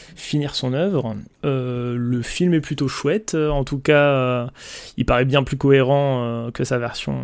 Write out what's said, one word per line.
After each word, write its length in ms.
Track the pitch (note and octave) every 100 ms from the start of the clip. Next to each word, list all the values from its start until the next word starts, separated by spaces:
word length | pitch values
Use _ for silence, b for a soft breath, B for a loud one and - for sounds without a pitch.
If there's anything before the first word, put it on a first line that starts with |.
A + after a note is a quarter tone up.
| B -
finir 380 | - D3 C#3+
son 200 | - B2+
œuvre. 420 | C3+ G3 D#3 A#2+ G#2 - - C#3+
Euh, 500 | C3 B2+ B2 B2 A#2+
le 240 | A#2+ B2
film 320 | A#2 - F3+
est 80 | D#3+
plutôt 280 | - D3 C3+
chouette, 460 | - C#3+ G#3+ -
euh, 140 | D#3+ D3+
en 160 | C#3+
tout 140 | C3 C#3
cas, 160 | D#3
euh, 520 | D3 C#3+ C3+ B2+ B2 A#2+ - B B B -
il 80 | C3+
paraît 180 | B2
bien 200 | C3 C#3
plus 120 | C3 C3+
cohérent, 680 | C#3 C#3 C3 C#3+ C#3 B2+
euh, 260 | A#2 A#2 A#2
que 140 | -
sa 120 | B2+ B2+
version, 380 | A#2 - C#3+ C3